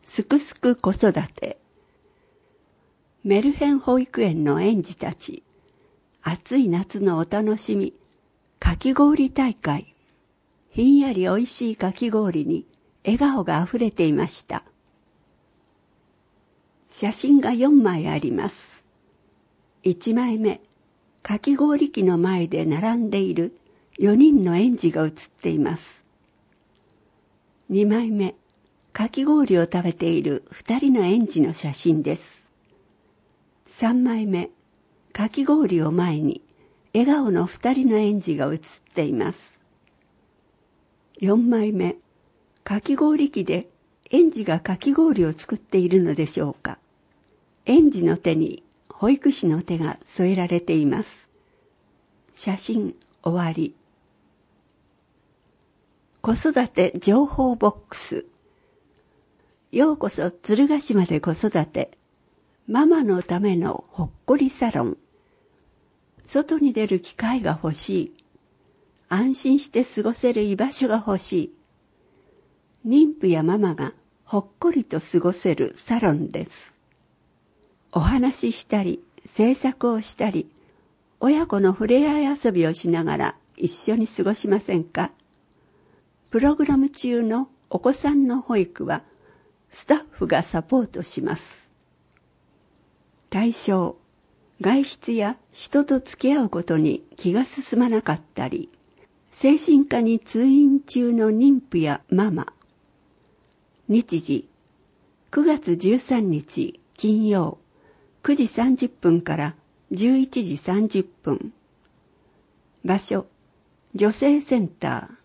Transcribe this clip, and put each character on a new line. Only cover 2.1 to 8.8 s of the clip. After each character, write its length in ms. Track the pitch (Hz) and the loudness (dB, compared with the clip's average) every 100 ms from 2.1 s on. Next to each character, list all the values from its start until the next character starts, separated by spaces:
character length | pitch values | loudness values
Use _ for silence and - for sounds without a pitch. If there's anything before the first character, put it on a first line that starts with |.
| _ _ _ _ _ _ _ _ _ _ _ | _ _ _ _ _ _ _ _ _ _ _
メ 160 | 196 196 | 0 2
ル 120 | 262 | 2
ヘ 180 | 285 285 | 0 0
ン 80 | 277 | 0
保 220 | 262 254 | 2 0
育 240 | 254 - | 0 -2
園 200 | 208 160 | 0 0
の 160 | 147 151 | 0 2
園 220 | 190 214 | 2 0
児 160 | - - | -2 -8
た 160 | - | -10
ち。 300 | - - - _ _ _ _ _ _ _ _ | -10 -14 -16 _ _ _ _ _ _ _ _
暑 340 | 156 175 - 262 | -10 -10 -2 0
い 120 | 233 | 2
夏 320 | 170 196 202 | 0 -4 -2
の 180 | 196 160 | 0 0
お 60 | 165 | -2
楽 260 | 208 214 214 | -2 -2 -2
し 160 | - 202 | -2 -4
み。 180 | 190 - _ _ _ _ _ _ | -4 -8 _ _ _ _ _ _
か 200 | - | -2
き 180 | 170 | 0